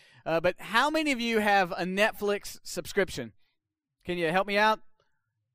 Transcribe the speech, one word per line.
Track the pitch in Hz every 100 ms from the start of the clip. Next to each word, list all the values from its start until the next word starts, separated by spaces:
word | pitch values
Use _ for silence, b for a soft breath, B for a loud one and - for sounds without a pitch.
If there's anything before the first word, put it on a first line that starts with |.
| b b -
uh, | 165
but | 180 -
how | - 226 294
many | 311 302
of | 247
you | 233 226
have | 208 202 175
a | 190
Netflix | 180 190 208 - 202 202 - -
subscription? | - 180 - 202 185 - 113 - _ _ _ _ _ _
Can | - 175
you | 160
help | 185 202
me | 202
out? | 214 220 - _ _ _ _ _ _